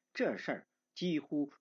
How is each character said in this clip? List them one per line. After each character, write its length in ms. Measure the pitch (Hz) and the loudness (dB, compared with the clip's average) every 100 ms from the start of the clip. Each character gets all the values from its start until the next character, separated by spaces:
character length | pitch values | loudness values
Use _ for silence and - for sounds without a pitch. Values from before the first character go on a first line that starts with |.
| _ | _
这 240 | - 151 104 | 0 0 0
事 160 | - | -2
儿 140 | 117 - _ _ | -4 -6 _ _
几 260 | - 180 156 | -4 2 2
乎 300 | - 147 143 - | 2 0 0 -4